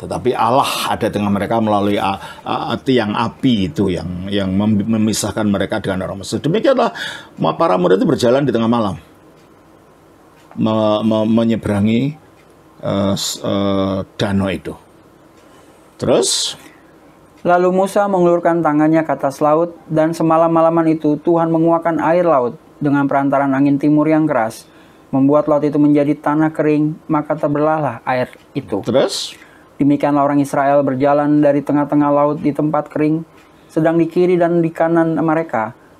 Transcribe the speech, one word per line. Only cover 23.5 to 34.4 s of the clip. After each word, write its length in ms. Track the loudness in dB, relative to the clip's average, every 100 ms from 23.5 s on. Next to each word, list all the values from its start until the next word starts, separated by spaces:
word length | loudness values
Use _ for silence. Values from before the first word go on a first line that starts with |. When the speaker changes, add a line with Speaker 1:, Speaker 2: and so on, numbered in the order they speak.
Speaker 2:
angin 240 | 2 2 2
timur 320 | 2 2 2
yang 160 | 2 2
keras, 400 | 0 -2 -6 -18 -20 -20 -20 -4
membuat 400 | 0 4 4 2
laut 160 | 0
itu 160 | 0 2
menjadi 400 | 4 4 2 -2
tanah 320 | -2 0 0
kering, 480 | 0 0 0 0 -4 -4
maka 240 | -4 -2 -4
terbelahlah 640 | -2 0 0 0 -2 -6
air 240 | -4 -4 -4 -10 -14
itu. 320 | -10 -6 -6
Speaker 1:
Terus? 560 | 0 0 0 -2 -10 -14 -20 -20 -12 -2
Speaker 2:
Demikianlah 400 | 0 2 2 2
orang 240 | 2 0
Israel 400 | 0 0 2 2
berjalan 560 | 2 0 2 2 2 4
dari 240 | 4 2
tengah-tengah 480 | 0 -2 0 2 2
laut 320 | 2 2 0
di 80 | -4
tempat 400 | -2 -2 -2 -4
kering, 320 | -2 -2 -2 -6 -20 -20 -20 -8
sedang 240 | -2 0 2
di 160 | 0
kiri 240 | 0 2
dan 240 | 2